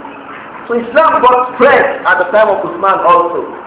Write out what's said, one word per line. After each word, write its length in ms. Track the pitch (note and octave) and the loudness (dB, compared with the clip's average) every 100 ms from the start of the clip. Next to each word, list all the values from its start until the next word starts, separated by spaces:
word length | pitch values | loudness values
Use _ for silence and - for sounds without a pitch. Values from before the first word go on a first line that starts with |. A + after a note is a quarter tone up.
| - - - - - - - | -16 -18 -18 -18 -18 -14 -6
So 100 | A#3+ | -4
Islam 400 | A#3 C4 D#4+ G#3+ | 0 2 2 4
got 380 | B3 B3+ B3 - | 4 2 0 0
spread 480 | B3+ - - - - | 2 4 0 -2 -2
at 100 | F#3 | 0
the 80 | F3+ | 0
time 160 | G#3+ A3 | 2 2
of 160 | - | 0
Uthman 400 | F3 - F#3+ F#3 | -4 -2 0 2
also. 400 | F#3 F3 F3 - - - | 4 4 2 -4 -8 -12